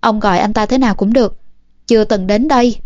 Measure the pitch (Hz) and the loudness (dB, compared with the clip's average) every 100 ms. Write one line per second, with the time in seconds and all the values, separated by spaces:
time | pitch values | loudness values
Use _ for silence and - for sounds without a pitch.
0 | 233 214 208 180 214 220 208 262 254 190 | -2 0 0 0 0 -2 0 0 0 0
1 | 202 247 220 - - - _ _ - 226 | 0 2 0 -4 -18 -20 _ _ 0 0
2 | 214 208 185 208 294 262 240 220 | 2 -2 0 0 2 2 2 -2